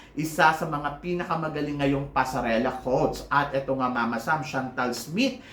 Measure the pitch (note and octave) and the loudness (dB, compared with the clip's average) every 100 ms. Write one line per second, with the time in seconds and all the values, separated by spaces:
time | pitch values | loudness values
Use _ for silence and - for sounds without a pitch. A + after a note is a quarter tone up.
0 | - - D#3 - D#3 D#3 D#3+ D3 C#3+ C#3+ | -12 -6 -2 4 4 4 0 -2 -4 -6
1 | F3 F3 E3+ E3 D#3 D3+ D3 C#3+ C#3 C#3 | -4 -4 -2 -2 -2 -2 -2 0 2 2
2 | C#3 C3+ B2+ C3+ A#2 A2+ B2 - C3 C#3+ | 0 0 2 0 2 2 2 -2 0 2
3 | C#3+ - - C#3+ C#3 C3+ C#3 C3 B2+ A#2+ | 2 0 0 0 2 0 0 0 0 0
4 | A#2 A#2 E3 D#3 C3+ C3+ B2+ B2+ B2 A#2 | 0 -2 0 -2 -2 -4 -4 -2 -2 -2
5 | - F3+ C4+ - - | -4 0 0 -2 -12